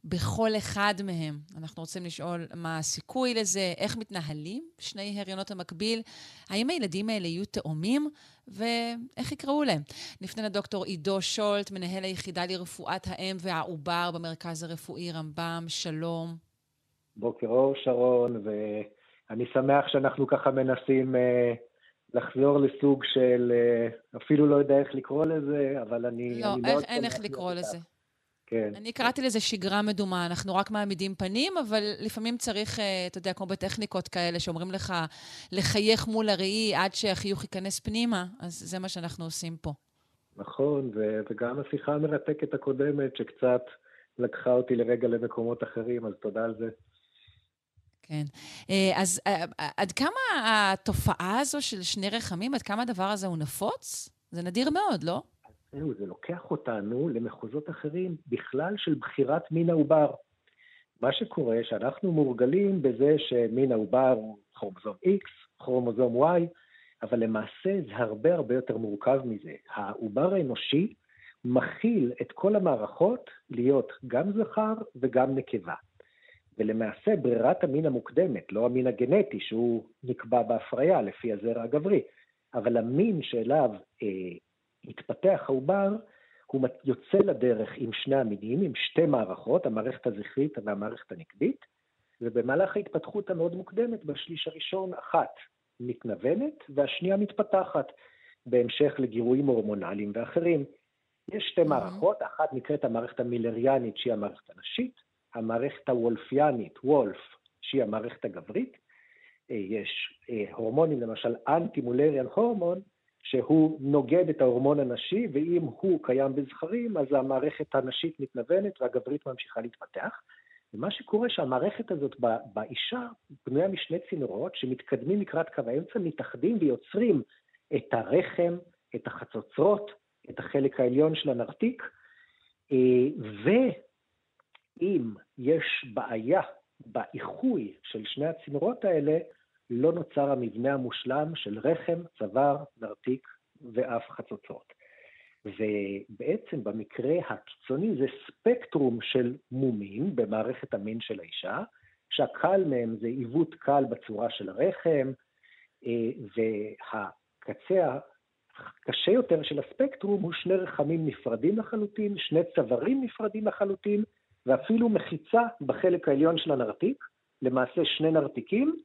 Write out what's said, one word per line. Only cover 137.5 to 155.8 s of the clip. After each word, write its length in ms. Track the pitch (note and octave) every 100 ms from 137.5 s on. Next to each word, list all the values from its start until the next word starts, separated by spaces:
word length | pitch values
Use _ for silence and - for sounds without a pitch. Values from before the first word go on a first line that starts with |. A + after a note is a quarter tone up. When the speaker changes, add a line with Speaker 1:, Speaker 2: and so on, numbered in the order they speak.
| G#3+ D#3 -
Speaker 2:
של 200 | - A2 G#2+
שני 200 | - D3+
הצינורות 600 | D#3+ - C#3+ F3 B3 G#3
האלה, 320 | E3 D3 D#3 - - _ _ _
לא 240 | A#2+ D3
נוצר 380 | E3+ E3 - C#3+
המבנה 420 | C3+ A#2+ G#2 B2+
המושלם 640 | C#3+ B2 - B2 C3+ D3+ E3
של 240 | - G#2+
רחם, 420 | B2+ E3 - E3+ F3 _
צוואר, 400 | G#2+ B2 C#3+ C#3+ D3 _
נרתיק 460 | A2 G#2 - C3 - - _ _ B2
ואף 360 | A2+ - A#2 -
חצוצרות. 640 | - - G#2+ - - _ - _ - - - _ _ G#2
ובעצם 1200 | F#2+ G#2+ G#2 G2 G2 - G#2+ B2 G#3+ - D#3+
במקרה 500 | G#2+ G#2+ G#2 - B2+ E3+ E3
הקיצוני 640 | A2 - - - C3 G#3+ D#3+
זה 100 | C3 - -
ספקטרום 760 | - - A#3+ - E3 C3+ A#2
של 340 | - C3 A#2+ C3+ _
מומים 640 | B2+ C3+ A2 G2 G2+ F3 C#3
במערכת 580 | G#2+ G#2+ A2 B2+ -
המין 260 | G#2 G2+ A2+
של 180 | - G2+
האישה, 440 | E2 - - A#2 A3 _ _ _ _
שהקל 540 | - C#3+ - E3 G3 F3
מהם 300 | C3 A#2 A2+
זה 60 | A#2
עיוות 480 | C3 A#2+ C#3 D#3+ -
קל 300 | - C#3+ B2+
בצורה 400 | A#2 - G#2 A#2
של 200 | - F#2+
הרחם, 600 | F#2 D3 - E3+ D3+ C3+ C3+ _ _ _ _ _ _